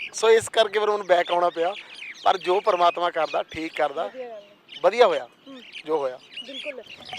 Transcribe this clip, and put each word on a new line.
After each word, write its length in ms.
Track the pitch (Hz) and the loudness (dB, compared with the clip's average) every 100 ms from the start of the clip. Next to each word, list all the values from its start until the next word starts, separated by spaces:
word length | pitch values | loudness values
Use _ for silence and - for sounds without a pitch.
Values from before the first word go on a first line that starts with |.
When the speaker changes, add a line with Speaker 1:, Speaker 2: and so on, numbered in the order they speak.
| - | -14
Speaker 1:
ਸੋ 160 | - 220 | 0 4
ਇਸ 200 | 226 - | 6 4
ਕਰਕੇ 300 | 226 214 214 | 0 2 2
ਫਿਰ 100 | 208 | 0
ਮੈਨੂੰ 160 | 208 185 | -2 2
ਬੈਕ 260 | 175 170 | 2 2
ਆਉਣਾ 180 | 175 175 | 0 0
ਪਿਆ, 240 | 170 170 208 - - - - | 0 -2 -4 -14 -18 -18 -2
ਪਰ 140 | 196 190 | 0 0
ਜੋ 240 | 165 185 | 0 0
ਪਰਮਾਤਮਾ 480 | 214 180 175 170 175 | 2 4 2 2 -2
ਕਰਦਾ, 340 | 170 151 - | -2 -2 -4
ਠੀਕ 340 | - 160 160 - | -6 -8 -8 -2
ਕਰਦਾ, 280 | 147 139 196 | -2 -2 -8
Speaker 2:
ਵਧੀਆ 180 | 254 | -10
ਗੱਲ 80 | 247 | -14
ਹੈ। 100 | 220 - _ _ - | -16 -20 _ _ 0
Speaker 1:
ਵਧੀਆ 260 | 175 226 220 | 0 6 4
ਹੋਇਆ 200 | 143 123 _ 269 | 4 -4 _ -20
Speaker 2:
ਹੂੰ। 140 | 262 220 - 151 | -20 -18 -16 -4
Speaker 1:
ਜੋ 120 | 156 | -2
ਹੋਇਆ। 220 | 135 127 - - 240 | -2 -8 -16 -16 -14
Speaker 2:
ਬਿਲਕੁਲ। 360 | 269 302 254 - - - | -12 -12 -14 -18 -20 -16